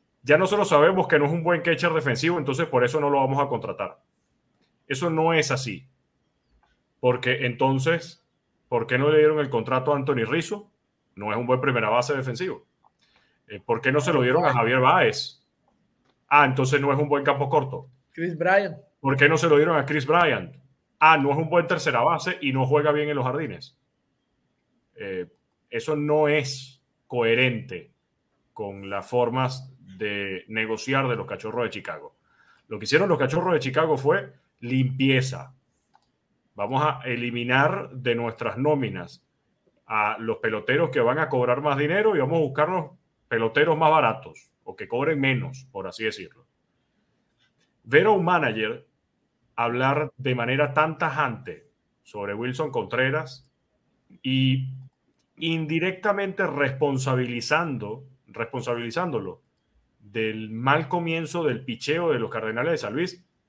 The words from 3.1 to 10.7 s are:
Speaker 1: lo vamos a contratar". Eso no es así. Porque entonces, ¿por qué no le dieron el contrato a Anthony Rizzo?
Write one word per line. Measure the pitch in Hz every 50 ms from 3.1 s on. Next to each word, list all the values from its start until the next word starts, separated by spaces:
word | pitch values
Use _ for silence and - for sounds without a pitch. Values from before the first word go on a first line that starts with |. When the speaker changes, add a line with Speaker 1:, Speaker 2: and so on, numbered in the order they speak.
Speaker 1:
lo | 143 139
vamos | 135 131 135 143
a | 139 -
contratar". | 123 110 - 95 - - 98 92 - _ _ _ _ _ _ _ _ _ _ _ _ _ _ _ _ _ _ -
Eso | 139 131 175 170
no | 160 160 160 165
es | 165 160 151 -
así. | 135 131 - 117 95 87 - _ _ _ _ _ _ _ _ _ _ _ _ _ _ _ _ _ _ _ _ _ _ _
Porque | - 123 123 123 - 123 127 127 135
entonces, | 123 120 - 131 135 135 131 131 160 170 160 - - - _ _ _ _ _ _ _ _ _ _ _
¿por | 127 117 113 -
qué | 127 127
no | 143 151
le | 156 151
dieron | 151 151 156 151
el | 143 131
contrato | 127 113 110 - 127 131 131 147
a | 147
Anthony | 139 135 143 139 120 113
Rizzo? | 107 139 170 165 - 214 202 - _